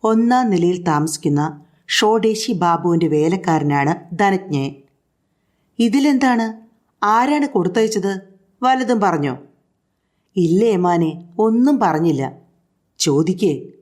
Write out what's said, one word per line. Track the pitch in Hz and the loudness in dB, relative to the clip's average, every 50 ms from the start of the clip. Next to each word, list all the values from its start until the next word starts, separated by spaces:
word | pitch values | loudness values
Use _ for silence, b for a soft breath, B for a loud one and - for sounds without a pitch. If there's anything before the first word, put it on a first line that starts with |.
| - | 0
ഒന്നാം | 220 220 226 233 233 247 254 254 226 | 2 2 2 2 2 2 2 2 2
നിലയിൽ | 196 175 170 175 180 180 175 | 0 2 2 0 0 0 -2
താമസിക്കുന്ന | 180 156 147 151 160 - - - 160 143 143 147 156 151 b b b b b b b | -2 0 0 0 -2 -6 -4 -2 0 0 0 -2 -4 -6 b b b b b b b
ഷോഡേശി | - - - 427 440 - - 220 220 220 - - | -2 0 2 2 2 2 2 0 -2 -2 -4 -6
ബാബുവിൻ്റെ | 233 170 180 170 170 160 - 175 170 165 165 160 | -4 -2 0 0 0 0 0 0 0 2 0 0
വേലക്കാരനാണ് | 151 151 151 156 185 185 180 - 160 156 147 147 143 143 139 147 170 170 - - 175 | 0 0 0 0 0 -2 -2 0 0 0 0 0 0 0 0 0 -2 -4 -8 -14 -4
ധനജ്ഞൻ. | 160 208 196 196 190 190 - 151 139 135 139 139 - - _ _ _ _ _ _ _ _ _ _ _ _ _ _ _ _ _ _ - | -2 0 0 0 -2 -4 -4 -6 -4 -4 -6 -10 -14 -20 _ _ _ _ _ _ _ _ _ _ _ _ _ _ _ _ _ _ -2
"ഇതിലെന്താണ്? | 226 233 202 285 277 302 277 254 277 262 247 233 226 220 220 - - _ _ _ _ _ _ _ | 0 2 2 2 2 2 2 2 2 2 2 0 0 -4 -6 -12 -20 _ _ _ _ _ _ _
ആരാണ് | - 208 214 226 247 277 294 294 277 - | -2 0 2 2 2 2 0 0 -2 -2
കൊടുത്തയച്ചത്? | - 196 175 190 185 226 220 220 220 208 175 196 196 190 190 - - _ _ _ _ _ | 0 -2 -2 0 0 0 0 0 0 -2 -2 -4 -6 -6 -10 -16 -20 _ _ _ _ _
വല്ലതും | 247 254 262 262 254 220 247 220 | 0 0 0 0 0 0 0 2
പറഞ്ഞോ?" | 208 196 165 151 147 139 127 135 - - _ _ _ _ _ _ _ _ _ _ _ _ _ _ _ _ _ | 2 0 0 0 -2 -4 -6 -8 -12 -20 _ _ _ _ _ _ _ _ _ _ _ _ _ _ _ _ _
"ഇല്ലേ | 196 175 160 170 190 226 233 214 | -2 0 2 2 2 2 2 0
മാനെ, | 180 180 180 175 170 165 160 165 - - - - - | 0 0 0 0 0 0 -2 -4 -8 -16 -16 -4 -2
ഒന്നും | 214 220 220 233 247 277 294 254 | 0 0 2 2 2 2 2 2
പറഞ്ഞില്ല." | 226 175 156 156 165 170 147 135 135 131 - - _ _ _ _ _ _ _ _ _ _ _ _ | 0 0 0 0 0 0 0 0 -4 -6 -8 -14 _ _ _ _ _ _ _ _ _ _ _ _
"ചോദിക്കേ." | - 165 139 143 160 170 185 175 208 185 147 127 - - - - | -2 0 0 0 0 0 -2 -2 -2 -2 -2 -4 -8 -16 -20 -20